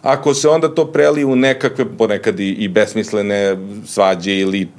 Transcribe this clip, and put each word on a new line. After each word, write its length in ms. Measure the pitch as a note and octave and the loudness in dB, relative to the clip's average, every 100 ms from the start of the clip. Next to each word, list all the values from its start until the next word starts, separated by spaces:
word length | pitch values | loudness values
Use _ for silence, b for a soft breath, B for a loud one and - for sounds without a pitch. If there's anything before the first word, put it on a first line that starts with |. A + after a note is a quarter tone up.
ako 320 | - C#3 D3 | -2 0 0
se 160 | C#3 D3+ | 2 2
onda 260 | D#3+ D#3+ D#3+ | 2 2 0
to 100 | D3 | 0
preli 380 | C#3+ D3 D3+ C#3 | 2 2 2 2
u 100 | B2+ | 2
nekakve, 500 | C3+ C3 C3+ - A#2 - | 2 2 -2 -2 -6 0
ponekad 420 | A2 G2+ A2+ F#2+ | 0 0 -2 -2
i, 100 | G2 | -4
i 180 | G2 G#2 | -2 0
besmislene 880 | F#2 G#2 A2 G#2+ G#2+ G2+ G2+ G2+ F#2+ G2 G2+ - | 2 0 -2 -4 -2 -2 0 0 -2 -6 -14 -10
svađe, 500 | - G2 F#2+ F2+ G2 | 2 2 2 -2 0
ili 320 | F#2+ G2 F2+ | 0 -2 -4